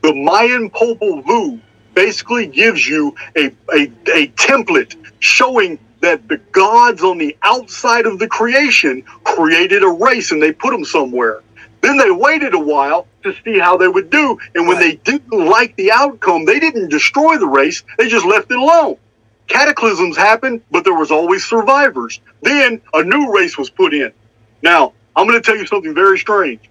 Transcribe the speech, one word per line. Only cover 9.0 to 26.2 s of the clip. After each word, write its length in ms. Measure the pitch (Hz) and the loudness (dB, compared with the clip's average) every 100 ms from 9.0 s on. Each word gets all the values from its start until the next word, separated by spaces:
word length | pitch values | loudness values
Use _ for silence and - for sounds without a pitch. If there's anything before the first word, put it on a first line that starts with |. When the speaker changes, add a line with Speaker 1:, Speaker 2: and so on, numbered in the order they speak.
| - - | -10 -12
Speaker 1:
created 600 | - - 156 165 185 202 | -6 -2 0 2 2 2
a 40 | 190 | 2
race 440 | 170 269 240 - | 2 0 0 -2
and 100 | 156 | 0
they 100 | 156 | 0
put 220 | 156 240 | 0 -4
'em 100 | 247 | -4
somewhere. 580 | 147 165 135 123 117 107 _ _ - _ | -4 -4 -2 -2 -4 -4 _ _ -20 _
Then 160 | - 277 | -2 2
they 140 | 240 | 2
waited 420 | 180 262 311 285 | 2 2 0 0
a 60 | 185 | -2
while 480 | 151 147 139 160 - _ | 0 0 0 -2 -4 _
to 100 | 196 190 | -10 -10
see 160 | - 208 | -2 0
how 180 | 175 180 | 2 2
they 100 | 185 | 2
would 220 | 185 175 | 0 0
do. 280 | 277 285 214 - 175 | 0 0 -4 -8 -4
And 120 | 170 | 0
when 100 | 180 | 2
Speaker 2:
Right. 220 | 170 151 | 0 0
Speaker 1:
they 80 | - | -4
didn't 340 | 277 - 220 165 | -6 -4 -2 2
like 280 | 220 240 - | 2 0 -2
the 160 | 190 | 0
outcome, 540 | 226 277 233 - 165 - | 2 0 -2 -2 0 0
they 140 | 262 | 0
didn't 300 | 320 240 180 | 0 -2 -4
destroy 480 | 147 - 277 311 311 | -2 0 2 2 2
the 100 | 170 | 2
race. 360 | 135 143 - - - | 2 0 -2 -12 -8
They 100 | 330 | -2
just 180 | 226 349 | -2 0
left 260 | 415 403 | 0 -2
it 60 | 247 | -2
alone. 400 | 269 339 277 - _ _ _ _ _ | 4 4 2 -4 _ _ _ _ _
Cataclysms 680 | 247 294 - 233 190 180 156 | -2 0 0 -2 0 -2 0
happened, 440 | 202 226 262 233 _ | 2 2 -2 -8 _
but 120 | 175 | -2
there 120 | 170 170 | 0 0
was 160 | 151 | 0
always 340 | 156 170 190 - | 0 0 -2 0
survivors. 760 | 233 208 269 277 131 233 - _ _ | -2 2 2 2 -2 -10 -14 _ _
Then 400 | - 285 254 226 _ | -2 0 0 -2 _
a 100 | 156 | -2
new 300 | 170 294 240 | 0 0 0
race 240 | 208 175 - | 0 -2 -4
was 120 | 131 | -12
put 240 | - 185 | -2 0
in. 180 | 147 123 _ _ _ _ _ | 0 -6 _ _ _ _ _
Now, 320 | 156 170 - _ _ - | 0 2 2 _ _ -2
I'm 120 | 202 | 0
gonna 140 | 233 | 0
tell 160 | 226 214 | 0 -2
you 80 | 190 | -2
something 260 | 202 160 | -6 -4
very 240 | 156 196 | 0 2
strange. 440 | 190 | 2